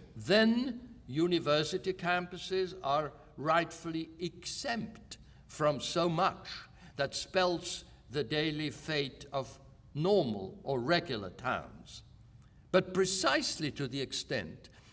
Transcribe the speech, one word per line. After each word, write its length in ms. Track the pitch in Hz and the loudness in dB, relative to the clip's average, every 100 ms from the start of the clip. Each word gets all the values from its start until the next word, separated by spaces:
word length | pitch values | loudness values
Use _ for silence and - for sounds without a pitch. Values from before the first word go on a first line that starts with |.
| - | -16
then 680 | - 107 208 220 233 262 226 - - - | -6 4 6 6 4 0 -4 -10 -16 -6
university 840 | 135 175 170 147 151 156 185 190 | 0 2 2 4 2 2 -2 -2
campuses 840 | 185 180 180 175 180 - 190 185 180 | -2 0 0 -2 -8 -4 -2 -2 -2
are 280 | 135 147 147 - - - | 0 0 0 -8 -16 -4
rightfully 760 | 147 165 165 - 170 160 165 - | 2 4 2 -4 -6 -6 -6 -6
exempt 960 | 175 175 - - 277 233 - - - - - - - | -8 -8 -10 -6 -4 -4 -4 -10 -18 -20 -20 -20 -12
from 320 | - 147 135 | 0 2 2
so 280 | - 175 175 | 0 2 2
much 380 | 160 185 - - - - - - | 2 0 0 -10 -14 -16 -20 -12
that 180 | - 139 | -4 -4
spells 720 | - - 190 180 170 - - - - - | -4 -2 2 2 2 -4 -8 -10 -20 -8
the 100 | 135 | -4
daily 480 | 113 151 156 151 151 | -2 0 0 0 -4
fate 560 | - - 151 139 - - | -6 -4 -2 -2 -6 -6
of 260 | 139 131 - - - - | -4 -4 -10 -20 -20 -10
normal 640 | 139 175 202 135 101 95 - | 0 4 6 4 0 -6 -8
or 160 | - 135 | -2 0
regular 520 | 123 170 165 113 95 | 2 2 2 -4 -6
towns. 720 | - 120 98 65 - - - - - - - - - - | -6 -4 -4 -4 -16 -18 -18 -18 -20 -20 -20 -20 -20 2
But 240 | 185 185 | 2 4
precisely 800 | 185 185 - 302 311 - - 151 | 2 2 4 4 2 0 -2 -4
to 160 | 117 139 | -2 -4
the 120 | 139 | -4
extent 680 | 123 - - 127 82 - - - - | -4 -4 -4 -4 -4 -10 -18 -20 -20